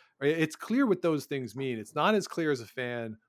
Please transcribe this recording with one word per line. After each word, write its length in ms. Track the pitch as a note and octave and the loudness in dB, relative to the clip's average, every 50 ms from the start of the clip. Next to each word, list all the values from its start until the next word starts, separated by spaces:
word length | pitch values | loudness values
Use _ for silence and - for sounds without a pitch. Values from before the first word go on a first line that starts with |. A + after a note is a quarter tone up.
| - _ _ - | -20 _ _ -2
Right? 180 | C3+ C#3+ D#3+ E3 | 2 2 2 4
It's 180 | D#3+ D#3 - | 2 0 -2
clear 300 | - - - A3 C4 C#4 | -4 -6 -2 2 2 4
what 160 | A3+ F#3 - - | 4 2 2 2
those 240 | E3 D#3 C#3+ - | 2 2 0 -2
things 300 | - C#3+ C#3 B2+ A2+ - | -4 -6 -6 -6 -6 -6
mean. 220 | C3+ C3+ C3 A#2+ A2 | -4 -4 -2 -2 -4
It's 160 | G#2 - - | -6 -6 -2
not 200 | D3+ D3+ G3 G#3+ | 2 4 4 4
as 120 | G#3 F3 - | 2 2 -2
clear 220 | - - E3 D3+ C#3+ | -4 -2 0 0 0
as 80 | A#2+ | 0
a 60 | A2+ | -2
fan 520 | G#2 - - B2 B2 B2 A#2+ A#2 A2+ A2 - _ | -8 -8 -6 -6 -4 -4 -4 -6 -8 -10 -12 _